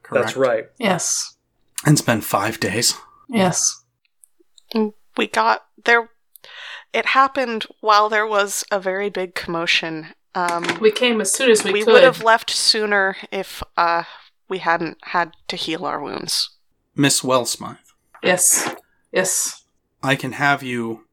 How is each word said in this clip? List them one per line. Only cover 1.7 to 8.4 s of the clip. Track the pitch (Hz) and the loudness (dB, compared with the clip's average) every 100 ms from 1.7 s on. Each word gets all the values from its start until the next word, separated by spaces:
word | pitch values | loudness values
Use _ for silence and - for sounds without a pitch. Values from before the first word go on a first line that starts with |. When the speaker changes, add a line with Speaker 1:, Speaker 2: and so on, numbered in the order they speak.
| - | -2
Speaker 1:
And | 151 147 | 2 4
spend | - 107 | 2 -2
five | - 104 107 - | 0 -2 -2 -4
days? | 101 107 - - - _ - | -4 -2 -2 -2 -10 _ -4
Speaker 3:
Yes. | 226 180 - - - _ _ _ _ _ _ _ _ - 220 208 - _ - | 0 0 0 -2 -4 _ _ _ _ _ _ _ _ -6 -2 -2 -4 _ -6
Speaker 4:
We | 226 | -2
got | 226 226 220 - _ | 0 2 0 -4 _
there. | 233 233 226 _ _ - - - - - - | 2 2 2 _ _ -20 -20 -20 -18 -18 -8
It | 226 - | -4 0
happened | 269 269 269 240 220 - - | 2 2 0 -4 -4 -8 -4
while | 214 208 214 | 2 4 4
there | 220 220 | 0 0
was | 208 | 0